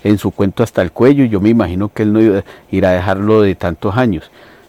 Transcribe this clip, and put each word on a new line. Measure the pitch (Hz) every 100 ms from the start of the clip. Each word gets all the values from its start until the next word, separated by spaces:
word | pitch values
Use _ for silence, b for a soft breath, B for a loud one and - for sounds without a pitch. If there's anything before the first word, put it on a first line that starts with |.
en | 101 104
su | 101
cuento | - 98 -
hasta | 113 -
el | 92
cuello, | - 123 143
y | 127
yo | 101
me | 104
imagino | 117 92 90 101
que | -
él | 107
no | 107
iba | 110 98
a | B B _
ir | 95 92
a |
dejarlo | 90 92 95 104 110
de | 101 90
tantos | 87 82 104 107
años. | 127 82 - b b b